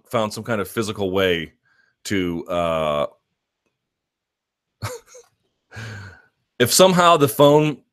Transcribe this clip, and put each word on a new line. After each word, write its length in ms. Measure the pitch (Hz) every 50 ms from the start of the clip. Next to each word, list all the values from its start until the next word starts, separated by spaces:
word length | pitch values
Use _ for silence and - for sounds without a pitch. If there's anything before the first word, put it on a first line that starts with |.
| _ -
found 200 | - 117 110 107
some 120 | - 113 107
kind 180 | 123 117 104
of 60 | 95 -
physical 400 | - 117 110 101 107 104 101 95
way 440 | 92 98 95 92 87 85 80 78 _ _ _ _ _ _ _ _ _ _ -
to, 420 | - 107 95 90 87 85 85 -
uh, 640 | - 87 87 85 82 82 80 80 76 73 73 71 - _ _ _ _ _ _ _ _ _ _ _ _ _ _ _ _ _ _ _ _ _ _ _ _ _ _ _ _ _ _ _ _ _ _
<laughs> 80 | - - 508 453 _ _ - 508 - _ _ _ _ _ _ _ _ _ - 110 110 113 110 101 98 95 90 - _ _ _ _ _ _ _ -
if 120 | 123 120
somehow 460 | - - 185 190 180 180 175 175 170 156
the 100 | 143 139
phone 540 | - - 147 143 143 151 151 151 143 - _ _